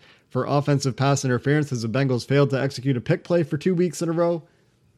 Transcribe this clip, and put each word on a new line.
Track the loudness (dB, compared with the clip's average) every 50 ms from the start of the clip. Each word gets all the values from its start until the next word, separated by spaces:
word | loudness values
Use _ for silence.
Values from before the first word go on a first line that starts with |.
| _ -20 -20 _ _ _
for | -4 -4 -2
offensive | 0 0 0 2 2 0 0 0 -2 -2
pass | 0 2 2 2 2 0
interference | 0 -2 0 0 0 0 0 0 -2
as | -4 -4
the | -4 -2
Bengals | -2 0 0 0 0 -2 -2
failed | 2 2 4 4 4
to | 2 0
execute | -2 -4 -4 -4 -2 -2 -2
a | -2
pick | 0 -2 -2 -2 0
play | 0 0 0 0
for | 0 -4 -2
two | 0 0 2
weeks | 2 0 0 -2 -4
in | -4 -2
a | 0
row. | 0 0 0 0 -2 -6 _ _ _ _ _ _ _ _ _ _